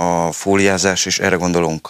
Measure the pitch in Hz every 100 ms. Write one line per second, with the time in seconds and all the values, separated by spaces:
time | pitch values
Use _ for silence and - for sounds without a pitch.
0 | 87 85 85 82 98 98 98 95 95 92
1 | - 87 95 90 90 85 82 78 -